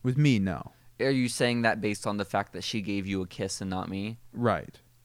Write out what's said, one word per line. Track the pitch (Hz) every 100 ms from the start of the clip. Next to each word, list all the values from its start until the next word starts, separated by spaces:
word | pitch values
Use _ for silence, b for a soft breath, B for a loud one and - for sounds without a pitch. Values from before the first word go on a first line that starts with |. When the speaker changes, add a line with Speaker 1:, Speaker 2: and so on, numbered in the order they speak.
Speaker 1:
With | 127 127
me, | 147 113
no. | 95 69 - b b -
Speaker 2:
Are | 135
you | 135 120
saying | - 120 120
that | 113 104
based | 104 101 107
on | 101
the | 98
fact | 101 101
that | 87
she | - 110
gave | 101 101 95
you | 98
a | 92
kiss | - 98 -
and | 95
not | 92 90
me? | 95 107 113 -
Speaker 1:
Right. | 117 117 85 - - _ _